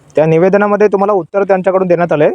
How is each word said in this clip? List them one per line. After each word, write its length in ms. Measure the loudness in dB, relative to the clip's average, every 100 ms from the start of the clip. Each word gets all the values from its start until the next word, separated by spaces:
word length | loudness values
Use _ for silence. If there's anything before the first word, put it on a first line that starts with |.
| _ -2
त्या 100 | 0
निवेदनामध्ये 600 | 2 2 0 0 0 0
तुम्हाला 260 | 0 -2
उत्तर 300 | -2 -4 -4
त्यांच्याकडून 440 | -2 -2 0 0 2
देण्यात 240 | 0 0
आलंय. 180 | 0 0